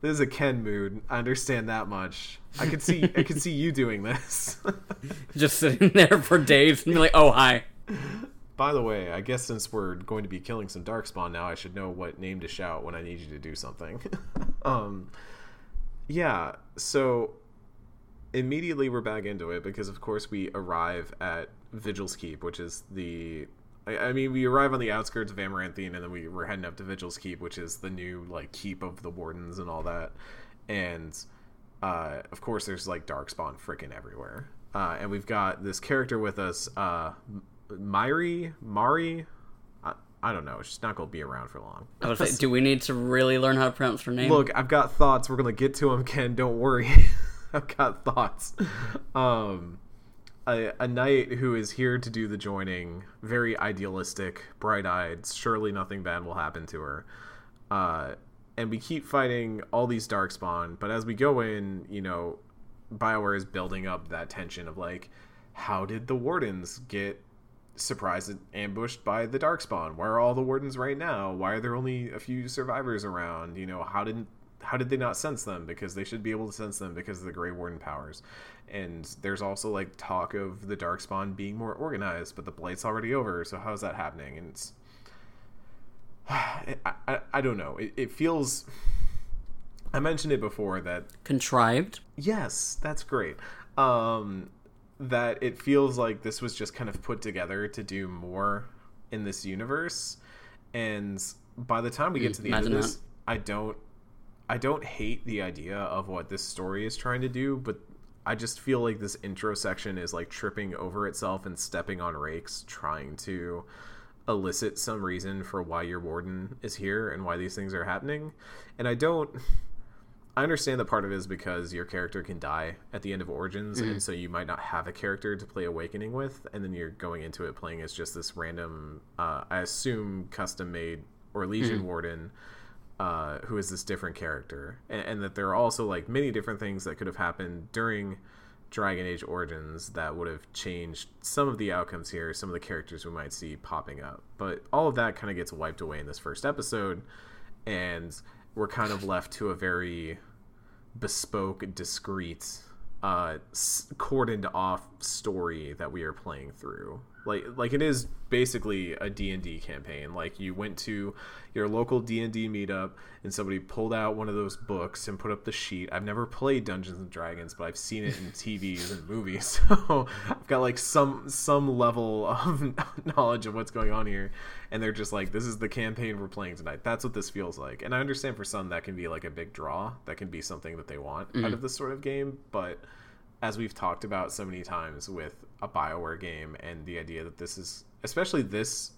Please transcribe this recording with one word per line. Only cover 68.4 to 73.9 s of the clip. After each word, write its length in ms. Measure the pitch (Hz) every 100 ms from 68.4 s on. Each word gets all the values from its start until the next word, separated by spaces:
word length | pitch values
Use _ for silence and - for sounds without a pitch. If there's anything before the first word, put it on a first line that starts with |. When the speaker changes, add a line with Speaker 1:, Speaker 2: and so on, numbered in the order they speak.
| -
Speaker 1:
ambushed 480 | 101 101 101 120 -
by 220 | - 107 117
the 120 | 135
Darkspawn? 580 | 156 170 - 92 80 80
Where 160 | 98
are 80 | 117
all 140 | 120
the 80 | 123
Wardens 340 | 131 135 139 131
right 180 | 127 139
now? 340 | 165 120 98
Why 200 | 92 92
are 80 | 110
there 140 | 120
only 360 | 120 131 127 120
a 60 | -
few 260 | - 127 123
survivors 560 | 131 127 123 131 110
around? 520 | 101 90 85 82 82 87
You 100 | 92
know, 160 | 92
how 220 | 85